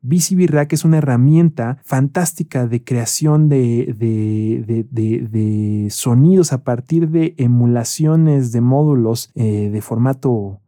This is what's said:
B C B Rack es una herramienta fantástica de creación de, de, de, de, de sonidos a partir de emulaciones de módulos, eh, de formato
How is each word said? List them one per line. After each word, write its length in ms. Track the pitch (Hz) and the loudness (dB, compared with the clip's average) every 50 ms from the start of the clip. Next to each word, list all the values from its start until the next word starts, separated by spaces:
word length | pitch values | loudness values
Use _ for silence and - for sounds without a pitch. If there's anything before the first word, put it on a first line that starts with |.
B 180 | - 123 151 180 | -2 0 0 0
C 160 | 165 - 190 | 0 0 0
B 120 | 180 180 170 | 2 2 2
Rack 260 | 151 147 147 147 - | 2 0 0 0 -2
es 100 | 151 - | -2 2
una 140 | 165 160 156 | 2 2 2
herramienta 800 | 143 135 127 120 123 139 156 165 170 165 156 - 117 117 131 127 _ | 2 0 2 2 4 4 4 4 4 2 0 -2 -6 -6 -6 -8 _
fantástica 800 | - - - 135 139 - - 180 - - - 170 - - 135 123 117 | -4 -2 -2 -2 0 -2 -2 -4 -4 -4 -8 -10 -6 -4 -4 -4 -2
de 160 | 117 117 - | -4 -6 -4
creación 640 | - 127 120 117 - - - 156 151 151 151 156 151 | -4 -4 -4 -4 -4 -6 -2 0 2 2 4 4 4
de, 480 | 143 135 127 120 120 117 - - 113 104 | 4 2 2 0 0 -2 -2 -4 -4 -4
de, 680 | 117 113 110 110 107 107 107 107 110 110 113 127 117 107 | -2 -2 -2 -2 -2 -2 -2 -2 -2 -2 -4 -4 -4 -4
de, 200 | 113 113 110 120 | -4 -4 -4 -6
de, 360 | 135 117 110 110 113 117 127 110 | -4 -4 -2 -2 -2 -4 -4 -4
de 600 | 107 110 107 107 107 107 107 104 107 104 104 104 | -4 -2 -2 0 -2 -2 -2 -2 -2 -2 -4 -4
sonidos 640 | - - - 127 120 123 139 170 190 190 170 - | -6 -4 -2 0 2 4 4 6 6 4 2 2
a 140 | 139 123 - | -2 -4 -4
partir 440 | - 120 117 - _ 160 165 165 156 | -4 -6 -6 -4 _ -2 0 0 0
de 260 | 160 170 160 160 160 - | 0 0 0 -2 -2 -2
emulaciones 1120 | 135 120 120 120 120 120 120 120 117 - - - 156 151 160 160 160 156 147 139 131 120 | 0 2 2 2 2 2 0 0 -2 -6 -4 -2 0 2 2 4 4 4 2 2 0 0
de 80 | 113 120 | -2 0
módulos, 720 | 120 123 131 143 151 151 147 127 117 110 113 113 - _ _ | 0 2 2 2 2 2 2 2 2 0 -2 -4 -6 _ _
eh, 340 | - 113 110 104 104 104 104 | -4 -2 -2 -2 -2 -4 -4
de 100 | 104 107 | -4 -6
formato 760 | 104 - 117 110 123 131 139 131 - 135 123 113 101 98 98 - _ | -6 -6 -4 -2 -2 -2 -2 -2 -2 -2 -2 -2 -4 -8 -12 -16 _